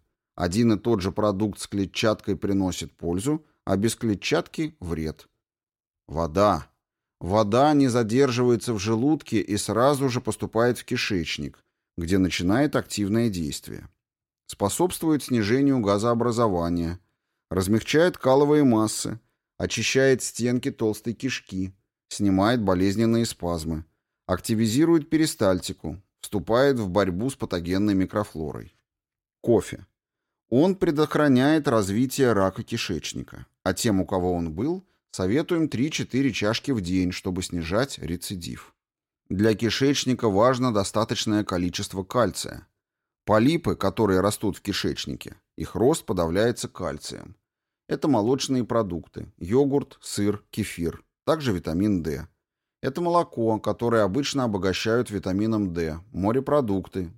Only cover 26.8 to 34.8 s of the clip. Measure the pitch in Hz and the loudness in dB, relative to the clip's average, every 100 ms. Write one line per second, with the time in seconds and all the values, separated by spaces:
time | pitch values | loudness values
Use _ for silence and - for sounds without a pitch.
26.8 | 98 95 95 87 131 - - 90 85 95 | 2 2 2 0 -4 -6 -6 -4 -2 0
27.8 | 104 95 92 107 104 78 76 57 53 _ | 2 2 0 -2 -4 -6 -8 -10 -14 _
28.8 | _ _ _ _ _ _ - 107 - - | _ _ _ _ _ _ 2 2 2 -8
29.8 | - _ _ _ _ _ - 120 185 185 | -16 _ _ _ _ _ -2 2 2 2
30.8 | 170 147 147 156 147 127 139 160 143 113 | 0 2 0 2 4 4 4 2 2 0
31.8 | 95 104 135 - 123 98 95 - - 113 | 2 0 -2 2 2 4 2 -2 -8 -6
32.8 | - 80 - - - - - _ 95 92 | -4 -6 -8 -10 -12 -14 -20 _ -4 -2
33.8 | 117 95 85 95 90 87 85 78 143 185 | 0 0 0 0 0 0 -2 -4 -4 -4